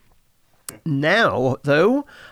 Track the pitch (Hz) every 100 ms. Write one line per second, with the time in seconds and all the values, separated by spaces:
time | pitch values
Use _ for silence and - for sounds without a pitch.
0 | _ _ _ _ _ _ - - 165 139
1 | 151 208 196 101 131 127 143 147 196 269
2 | 277 - -